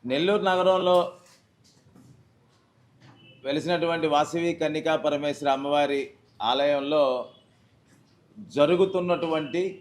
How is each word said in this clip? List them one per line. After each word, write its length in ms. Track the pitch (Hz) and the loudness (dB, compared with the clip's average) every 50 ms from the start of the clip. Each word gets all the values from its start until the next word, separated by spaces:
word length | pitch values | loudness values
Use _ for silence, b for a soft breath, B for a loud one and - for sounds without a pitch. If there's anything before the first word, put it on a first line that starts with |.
| - | -4
నెల్లూరు 400 | 123 131 143 165 190 208 202 202 | -2 -2 0 2 2 2 2 2
నగరంలో 520 | 190 185 180 180 185 185 185 180 180 180 180 175 - - - _ - - _ _ _ _ _ _ _ _ _ _ _ _ - - - - _ _ _ _ _ _ _ _ _ _ _ _ _ _ _ _ _ - - - - - - - - - | 2 2 4 4 4 2 4 4 4 4 4 4 0 -6 -16 _ -20 -20 _ _ _ _ _ _ _ _ _ _ _ _ -20 -20 -20 -20 _ _ _ _ _ _ _ _ _ _ _ _ _ _ _ _ _ -20 -20 -20 -20 -20 -20 -20 -12 -8
వెలిసినటువంటి 640 | 135 143 156 143 165 175 165 165 170 170 165 160 | -4 -4 -4 -2 -2 -2 0 0 -2 -2 -2 0
వాసవి 440 | 156 143 147 151 143 160 170 170 170 160 | 2 2 2 2 0 -2 -2 -2 -2 -2
కన్నికా 400 | 165 160 151 151 156 151 160 160 151 - | -2 -4 -4 -4 -2 -2 0 -2 0 0
పరమేశ్వరి 460 | 151 147 143 147 147 143 - 147 143 135 | -2 -2 -2 -4 -4 -6 -2 -2 -2 -2
అమ్మవారి 480 | 135 139 143 143 147 147 139 143 139 135 - - _ _ _ _ _ | 0 -2 -2 0 0 0 0 -2 -4 -4 -8 -14 _ _ _ _ _
ఆలయంలో 640 | 101 113 127 135 139 147 147 139 139 143 151 151 143 131 127 123 120 - - - _ _ _ _ _ _ _ _ _ _ _ _ _ _ _ _ _ _ _ 107 104 - 117 | -2 -2 0 2 2 0 0 0 -2 0 2 2 2 2 0 -2 -6 -10 -18 -20 _ _ _ _ _ _ _ _ _ _ _ _ _ _ _ _ _ _ _ -20 -20 -8 2
జరుగుతున్నటువంటి 1040 | 139 147 151 180 175 190 190 190 185 180 175 175 - 170 165 160 156 151 135 160 175 190 190 170 - | 2 4 4 4 2 2 0 0 -4 0 0 -2 -2 -2 -4 -2 -4 -4 -4 -4 -4 -4 -4 -8 -12